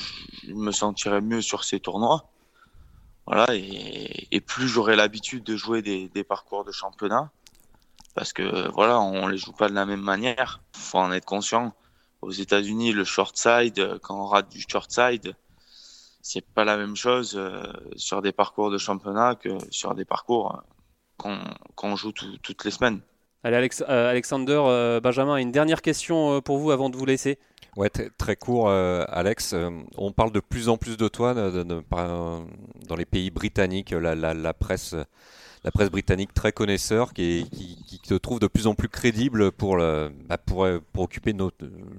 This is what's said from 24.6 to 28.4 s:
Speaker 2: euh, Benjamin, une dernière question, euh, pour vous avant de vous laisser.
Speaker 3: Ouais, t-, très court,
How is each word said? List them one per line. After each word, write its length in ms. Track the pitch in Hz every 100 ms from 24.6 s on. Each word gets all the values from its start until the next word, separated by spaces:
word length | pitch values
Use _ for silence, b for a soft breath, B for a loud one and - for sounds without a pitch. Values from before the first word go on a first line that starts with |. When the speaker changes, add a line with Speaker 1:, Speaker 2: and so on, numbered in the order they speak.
Speaker 2:
euh, 360 | 139 123 120 117
Benjamin, 380 | 123 123 139 143
une 140 | 123
dernière 300 | 135 156 160
question, 540 | - 151 - 165 151 139
euh, 60 |
pour 180 | 135 139
vous 100 | 151
avant 220 | 135 135
de 40 | 127
vous 100 | 131
laisser. 320 | 135 135 143 b b b -
Speaker 3:
Ouais, 140 | 101
t-, 220 | - 113 -
très 160 | -
court, 340 | 101